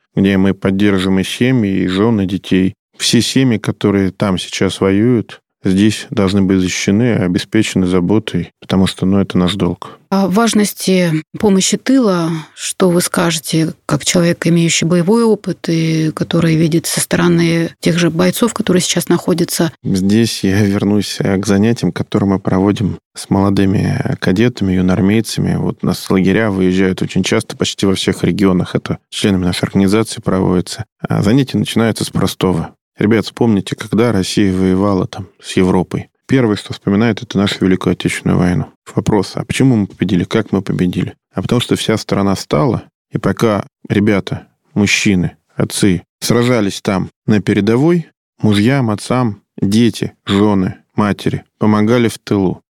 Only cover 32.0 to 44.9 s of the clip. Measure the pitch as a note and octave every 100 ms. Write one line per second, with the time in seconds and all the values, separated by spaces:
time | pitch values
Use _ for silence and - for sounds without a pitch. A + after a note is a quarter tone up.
32 | - - F#2+ - F#2+ E2+ D#2 - _ _
33 | G#2 A2+ F#2+ - A#2+ G2+ - - G#2+ G2+
34 | A#2+ G2 F#2 - G2+ F#2 F#2+ F#2 G2+ F#2+
35 | - - F#2+ _ - - F#2 F#2 E2 -
36 | - _ _ C3+ A#2 G2+ - - - G2+
37 | A#2 G2+ - F#2+ G2+ - F#2+ F#2 - F2
38 | - - - F#2 F2+ F2+ F#2 _ - -
39 | - G#2 F#2+ - - - C3+ A#2 G2 -
40 | F2+ F2 G2 A2+ - G2 F#2+ - F2+ F2+
41 | - - _ - F#2+ A#2+ - G2+ - A2
42 | - G2+ G2 F#2+ - C#3+ D3 G2+ - _
43 | _ - G2+ F#2+ A#2 G2+ - _ - G#2
44 | G#2 G2+ - F#2+ - _ _ - G2+